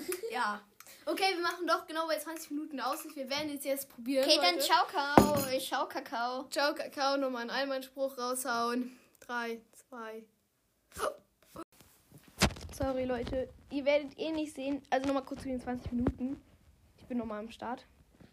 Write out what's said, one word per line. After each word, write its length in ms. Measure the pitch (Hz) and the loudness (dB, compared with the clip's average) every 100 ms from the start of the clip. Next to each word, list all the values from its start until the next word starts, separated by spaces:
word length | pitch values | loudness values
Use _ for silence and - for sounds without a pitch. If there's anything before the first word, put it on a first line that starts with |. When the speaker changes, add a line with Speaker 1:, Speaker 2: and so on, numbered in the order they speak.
| 330 | -4
Speaker 1:
<laughs> 160 | 370 453 | -6 -4
Speaker 2:
Ja. 300 | 247 214 208 - _ - - - | 0 0 -2 -10 _ -20 -10 -4
Okay, 280 | 339 381 | 2 2
wir 60 | 349 | 2
machen 240 | 339 349 320 | 0 0 2
doch 200 | 359 359 | 2 2
genau 200 | 320 330 | -2 0
bei 120 | 302 | -2
zwanzig 320 | 320 330 - | -2 -10 -6
Minuten 280 | 294 302 269 | -6 -6 -4
aus. 260 | 240 302 311 294 | -4 -4 -6 -10
Wir 140 | 254 | -4
werden 200 | 285 302 | -2 -2
jetzt, 140 | 285 | -4
jetzt 240 | 277 269 - | -2 -4 -4
probieren, 360 | - 233 269 | -10 0 2
Speaker 1:
Okay, 120 | 285 302 | 6 8
dann 200 | 349 339 | 6 4
Speaker 2:
Leute. 100 | 320 | 4
Speaker 1:
ciao, 180 | 339 392 | 4 4
Kakao. 600 | 381 285 294 294 294 262 262 | 0 8 8 10 4 0 -2
Ich 100 | - | -2
schau 200 | 262 359 | -2 -2
Kakao. 580 | 320 - 233 240 254 - | -4 -4 -4 -2 -4 -4
Speaker 2:
Ciao, 240 | 311 294 | 0 0
Kakao. 420 | 311 - 294 269 277 | 0 -6 0 2 2
Nochmal 240 | 262 247 | 0 -2
einen 80 | 233 | -2
Einwandspruch 680 | 240 277 262 262 277 269 247 | -2 -2 -2 -6 -4 -4 -2
raushauen. 800 | 247 254 262 233 233 247 247 - _ - | -4 -2 -2 0 2 0 -4 -10 _ -20
Drei, 420 | - 240 233 226 - | -8 -4 -4 -6 -12
zwei. 520 | - - 240 220 226 220 _ _ _ _ _ _ - - - _ _ _ - - _ - _ _ - - - - - - - | -20 -18 -12 -12 -12 -16 _ _ _ _ _ _ -4 -4 -4 _ _ _ -18 -18 _ -20 _ _ -20 -14 0 0 0 -12 -2
Sorry, 280 | 269 262 | 0 0
Leute. 440 | 254 240 240 262 254 - - | -2 -2 -2 -4 -4 -10 -6
Ihr 140 | 285 | 0
werdet 340 | 269 294 277 - | 4 2 2 -4
eh 120 | 311 | -2
nicht 220 | 311 302 | -2 -4
sehen. 280 | - 269 277 - | -4 -4 -4 0
Also 160 | 262 277 | 0 2
nochmal 180 | 277 | 0
kurz 180 | 269 269 | -2 -8
zu 60 | 262 | -6
den 120 | 254 | -6
zwanzig 300 | 247 247 - | -4 -6 -4
Minuten. 480 | 240 254 254 254 294 - - - - - - | 0 0 0 -6 -6 -12 -20 -20 -20 -20 -20
Ich 80 | - | -6
bin 120 | 247 | -4
nochmal 220 | 226 208 | -4 -6
am 100 | 226 | -8
Start. 360 | - 220 262 - _ - - - | -10 -8 -8 -12 _ -20 -20 -20